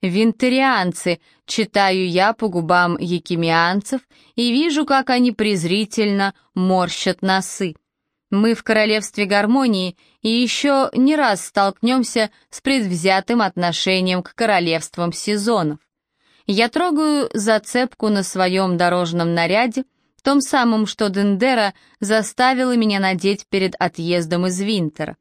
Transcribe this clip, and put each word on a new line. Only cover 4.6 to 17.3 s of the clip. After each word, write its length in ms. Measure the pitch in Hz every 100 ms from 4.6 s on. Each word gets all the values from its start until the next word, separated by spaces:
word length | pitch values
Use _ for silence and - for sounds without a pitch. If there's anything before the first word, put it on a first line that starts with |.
| 330 294 294
как 240 | 269 262
они 200 | 247 247
презрительно 1000 | 214 214 196 165 196 214 - 208 196 196 - _ -
морщат 680 | 185 185 175 - - 185
носы. 540 | 190 190 185 - 190 156 _ _ _ _ _
Мы 220 | 196 220
в 100 | 226
королевстве 600 | - 220 214 214 208 - 202
гармонии 720 | 202 208 254 262 202 185 175 _ _
и 80 | 220
ещё 600 | 226 247 - 285 277 269
не 220 | - 262 311
раз 280 | 269 196 -
столкнёмся 840 | - 196 196 226 254 233 - 214 _ _
с 120 | -
предвзятым 800 | - 269 202 175 180 190 190 233
отношением 840 | 202 180 175 165 - 190 185 180
к 100 | 180 -
королевствам 760 | 226 196 170 165 - - 175
сезонов. 680 | 170 - 208 202 226 160 151 _ _ _ _ _ _ -
Я 220 | 202 233
трогаю 600 | 311 359 302 311 294 277